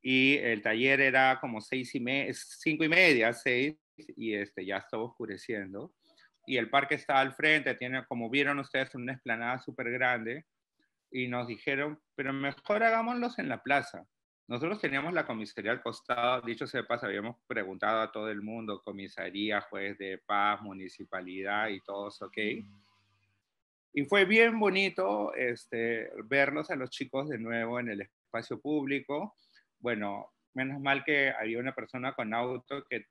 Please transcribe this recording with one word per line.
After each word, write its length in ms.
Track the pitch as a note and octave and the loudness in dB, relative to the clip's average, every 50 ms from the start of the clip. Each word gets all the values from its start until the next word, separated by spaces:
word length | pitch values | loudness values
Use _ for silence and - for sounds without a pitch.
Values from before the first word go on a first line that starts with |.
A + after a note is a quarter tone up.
| _ | _
Y 360 | C3 C3 C3 C3 C3+ C#3+ C#3+ | 4 4 6 6 6 6 4
el 240 | - A#2+ A2+ G#2+ G#2 | 4 0 0 0 0
taller 360 | A2+ A2 A2+ B2 C3+ C#3 C3+ C#3 | 0 2 4 4 4 6 6 6
era 360 | C3+ B2+ C3 C3 C3 C3 C3 | 6 6 6 6 6 4 2
como 200 | - C3 A2+ G#2+ | 0 -4 -6 -6
seis 340 | G#2 - - C3 B2 B2 - | -6 -4 -4 -4 -4 -4 -4
y 60 | C#3 | -4
me-, 320 | A#2+ B2 C3 C#3 C3 G2+ - | -2 0 -2 -2 -2 -4 -6
cinco 520 | - - - - - - D#3+ D#3 D3+ D#3+ | -8 -10 -16 -16 -4 0 0 2 2 2
y 40 | D#3 | 4
media, 460 | E3 F3 F#3 E3+ D3 A#2+ A2 A2+ A#2+ | 6 8 8 8 8 8 6 4 2
seis, 420 | - - C3+ B2 B2 C3+ D3 D#3 _ _ _ _ - - - - | 2 0 2 2 2 2 0 -2 _ _ _ _ -20 -20 -18 -12
y 160 | - A2+ A2+ G#2 | -8 -4 -4 -2
este, 320 | G#2 G2+ - _ - F#2 | -2 -4 -6 _ -10 -6
ya 140 | F#2+ G2 G2 | -4 -4 -4
estaba 240 | - - - A2+ A2+ | -4 -4 -6 -6 -6
oscureciendo. 880 | A#2 - _ A#2 G2+ G2 F#2+ - - A#2 G#2 G2 F#2+ F#2 G2+ C3 F#3 _ _ _ _ _ _ _ _ _ _ _ | -6 -8 _ -10 -8 -8 -10 -8 -6 -6 -6 -6 -8 -10 -12 -12 -12 _ _ _ _ _ _ _ _ _ _ _
Y 100 | - C3+ | -2 -2
el 140 | B2 A2+ A2+ | -2 0 2
parque 240 | - C#3 C#3 C#3+ D3+ | 2 2 2 2 -4
está 260 | C#3+ - - C#3+ C3+ | -4 -2 2 4 4
al 140 | C3+ C3 B2+ | 4 4 0
frente, 400 | - - D#3 D#3 D3+ C#3 C#3 B2 | 0 2 4 4 4 2 0 -4
tiene, 320 | - B2+ B2+ C3 C3 B2+ | -2 -4 -4 -4 -4 -4
como 240 | _ C3 A#2 A#2 A2 | _ -6 -6 -4 0
vieron 280 | A#2+ C#3 C#3+ C#3 C#3+ C#3+ | 2 2 2 2 2 -2
ustedes, 360 | C3+ - _ C3+ B2+ - - | -4 -2 _ -2 -2 -2 -6
una 180 | C3 A#2+ B2+ C3 | -8 -8 -8 -8
explanada 460 | B2+ _ - A#2 A2+ A#2 A#2+ B2+ C3 | -8 _ -4 -4 -2 -2 -2 -4 -4
súper 320 | - - B2+ A#2+ B2+ A#2+ | -6 -10 -8 -6 -4 -4
grande. 560 | A#2+ B2+ B2+ B2 B2 A#2 A2+ A2+ A#2+ D3+ E3 _ _ _ _ _ _ _ _ _ _ _ _ _ | 0 2 2 2 2 0 -2 -6 -6 -8 -10 _ _ _ _ _ _ _ _ _ _ _ _ _
Y 180 | - B2+ B2+ B2 | -4 -4 -2 -2
nos 200 | B2 B2 B2 A#2+ | -2 -4 -4 -4
dijeron, 520 | A2+ - - D3+ C#3 C3+ C#3+ D3+ D3+ - _ _ _ | -8 -6 -2 -2 0 0 0 -2 -4 -8 _ _ _
"Pero 180 | - C#3 C3+ C3+ | -6 -4 -4 -2
mejor 500 | C#3 C#3 C#3 C#3 - _ - G#3 G#3+ A3+ | -2 -2 -4 -4 -6 _ 0 2 4 4
hagámoslos 560 | A3+ A3+ A3+ A3+ A#3 B3 A#3+ A#3+ A#3+ A#3+ - | 4 4 2 0 0 -2 -2 -2 -4 -4 -4
en 120 | - C#3+ | -4 -4
la 120 | A#2+ G#2+ - | -4 -6 0
plaza". 440 | B2+ C#3 C#3+ B2 - - F2 F2 _ _ _ _ _ _ _ _ - | 2 2 2 2 0 -12 -14 -16 _ _ _ _ _ _ _ _ -6
Nosotros 320 | A#2 B2 D3 E3 G3+ G#3 | -4 -2 -2 -2 -2 0
teníamos 320 | - D3+ C3+ C#3 C#3+ E3 F3+ | -2 0 0 0 -2 0 0
la 140 | E3 D3 | -2 -2
comisaría 460 | - B2 A2 G#2+ - - - G2 G#2+ A#2+ | -2 -4 -6 -6 -8 -8 -6 -2 0 -2
al 100 | A#2+ - | 0 -2
costado, 580 | A#2+ A2 - _ - B2+ A#2+ A#2+ B2 B2+ B2+ | -6 -8 -8 _ -4 0 2 2 2 2 2
dicho 260 | A#2 A#2 A#2 A2+ D3 | -2 -4 -6 -4 -6
sea 140 | B2+ - C3 | -4 -4 -6
de 60 | A2 | -2
paso, 180 | - A#2+ A#2+ B2+ | -2 -2 -2 -2
habíamos 320 | G#2 G2 G2+ G#2 A#2 A#2+ _ _ | -2 -2 -2 -4 -6 -8 _ _
preguntado 540 | _ A#2+ A2+ G2 F#2 F#2+ F#2 - G#2 A2+ A2 | _ -4 -4 -4 -4 -6 -2 0 0 2 2
a 100 | A2 G#2+ | 0 -2
todo 200 | - G#2+ G#2+ A2 | -4 -6 -6 -4
el 100 | G#2+ G#2 | -6 -6
mundo, 400 | G2+ G#2+ A2+ A#2 A2+ G#2+ G2+ F#2+ _ | -6 -8 -8 -8 -6 -8 -8 -8 _
comisaría, 760 | - G2+ G2 G2 G2+ - - F#2 F2+ F#2 G2+ G#2 G#2+ G#2 G2+ | -10 -10 -10 -10 -12 -10 -8 -10 -6 -4 -2 -2 0 0 0
juez 380 | - - - G2 G2 G2 G2+ G2 | -2 -4 -8 -6 -6 -6 -6 -6
de 180 | G2 F#2+ F#2+ | -8 -8 -8
paz, 460 | F2+ _ _ G#2 G2+ G2+ G#2 G#2 G2+ A2 | -8 _ _ 0 2 4 4 2 0 -4
municipalidad 1080 | G#2 F#2+ F#2+ F#2+ F2+ - - F#2+ _ - F#2 F#2 F2+ F#2 F#2+ F#2+ G2 G2+ G#2 A2 A2 | -10 -10 -10 -12 -12 -12 -14 -14 _ -8 -8 -8 -6 -8 -6 -4 -2 0 0 0 -2
y 140 | G2+ F#2+ _ | -2 -6 _
todos, 400 | - G2+ G2+ G2+ G#2 - - G#2 | -8 -8 -6 -6 -8 -10 -12 -14
ok. 160 | F#2+ - - G#2+ G#2 C3 - G2+ G2+ - - _ _ _ _ _ _ _ _ _ _ _ _ _ _ _ _ _ _ _ _ _ _ _ | -10 -6 -2 -2 -2 -2 -4 -8 -14 -18 -20 _ _ _ _ _ _ _ _ _ _ _ _ _ _ _ _ _ _ _ _ _ _ _
Y 120 | C#3+ C#3 | -4 0
fue 180 | C#3 G3 G3+ F#3+ | 4 6 6 6
bien 340 | F#3 G#3+ A3 A#3 A#3 A3+ A3+ | 8 8 8 8 8 6 4
bonito, 760 | G#3+ G3+ F#3+ F#3+ G3 F#3+ E3+ - F#3 G3 G#3 G#3+ G#3 G#3 - | 2 4 4 4 2 2 0 0 0 0 2 0 0 -2 -2
este, 720 | - B2+ B2 A#2+ A2+ - _ - A#2 A#2 A#2 A#2 A2+ G#2+ - - - A2 | 0 -2 -2 -2 -4 -8 _ -4 -2 0 0 -2 -2 -4 -8 -10 -12 -6
verlos 460 | A2 C#3 C#3 C#3 C#3 C#3+ D3+ D#3 - | 0 4 4 4 4 2 -4 -4 -4
a 60 | F3 | -4
los 120 | C#3 C3 B2+ | -4 -4 -6
chicos 400 | - - C3+ - - C3+ C#3 D3+ | -6 -8 -8 -4 -4 -4 -2 -2
de 100 | C#3+ A2+ | -4 -6
nuevo 400 | A2+ A2+ A#2 A#2 A2+ A#2 A#2+ B2 | -4 -2 -2 -2 -2 -2 -2 -2
en 120 | B2 A#2 | -4 -4
el 100 | G#2+ G2 | -4 -6
espacio 580 | G2+ - _ _ _ _ - A#2 A#2+ - C3 - | -8 -10 _ _ _ _ -8 -8 -4 -4 -8 -6
público. 760 | - C#3+ D3+ D3+ C#3 C3+ C#3 C3+ C3 - C#3+ D3 F#3 G#3+ - _ _ _ _ - _ _ _ _ - | -2 -2 0 0 0 0 -2 -4 -2 -2 -4 -4 -4 -6 -8 _ _ _ _ -20 _ _ _ _ -2
Bueno, 480 | B2 A#2 G#2+ G#2+ G2+ G2+ G#2 G#2 - _ _ _ _ _ | -2 0 0 -2 -4 -4 -6 -10 -14 _ _ _ _ _
menos 260 | C3 C3 C3+ C#3 C#3 | -4 -4 -4 -4 -2
mal 240 | C#3 C#3 C#3 C#3 C3+ | 2 2 2 2 2
que 260 | - D3+ C#3+ C#3 C3+ | 2 2 4 4 2
había 280 | - A2+ A2 A2 A2+ A#2 | 2 0 -4 -2 -2 -2
una 160 | B2 C3 C3 | -4 -4 -6
persona 380 | - A2+ - - B2+ B2 C3 C3+ | -6 -10 -8 -8 -6 -6 -4 -4
con 220 | - A#2+ G#2+ A2 | -4 -4 -2 0
auto 500 | A#2 A#2+ B2 C3 B2+ B2 _ C#3 C#3 - | 0 0 -2 -4 -6 -6 _ -10 -10 -8
que 220 | _ - A2 - _ | _ -8 -8 -8 _